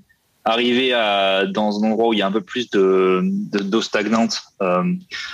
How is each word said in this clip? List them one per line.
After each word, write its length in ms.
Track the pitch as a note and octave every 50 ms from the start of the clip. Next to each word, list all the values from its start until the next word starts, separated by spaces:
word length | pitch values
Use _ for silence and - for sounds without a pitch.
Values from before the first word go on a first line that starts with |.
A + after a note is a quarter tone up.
| - _ _ _ _ _ _ _ - A2
arriver 440 | A2+ A#2+ A#2+ B2 A#2+ B2 C3 B2+ B2
à, 520 | A#2+ A2 G#2 G2+ G2+ G2 G2 F#2+ F#2+ G2
dans 380 | G2 F#2+ A2 G#2+ G#2 G#2 G#2 G#2+
un 60 | A2
endroit 200 | A2 G#2+ A2+ A#2
où 40 | A2+
il 80 | G#2
y 20 | G2
a 40 |
un 40 | G2 G2
peu 80 | A2
plus 300 | F#2 - - B2+ A#2+ -
de, 500 | - G#2 F#2+ F#2+ F#2+ F#2 F#2 F#2 F#2 F#2 F#2
de, 340 | F#2+ G2 G2+ G#2 - - G2+
d'eau 240 | G2+ G2 G2 A2+ G2
stagnante, 600 | - - G#2+ G2+ G#2 A2+ A2+ A#2 A2 - - - - _ - G2
euh, 220 | F2+ F2+ F2+ F2+ F2+ F2+ F2+ - - - - - -